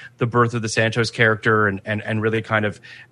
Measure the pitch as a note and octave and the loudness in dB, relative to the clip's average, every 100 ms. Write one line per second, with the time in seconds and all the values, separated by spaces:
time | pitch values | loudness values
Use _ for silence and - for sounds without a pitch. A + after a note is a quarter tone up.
0 | - - A#2+ A#2+ A#2 A#2 G#2+ - A2+ A#2+ | -14 -4 0 2 2 0 -2 0 0 0
1 | A2 - A2+ G#2+ A#2 A2 G#2 G2 - G#2 | -2 2 2 2 2 2 2 -2 -6 -6
2 | G#2+ A2 A2 A2 A2 A2 G#2+ - - - | -4 -2 -2 -2 -2 -2 -2 -6 -16 -20
3 | - | -8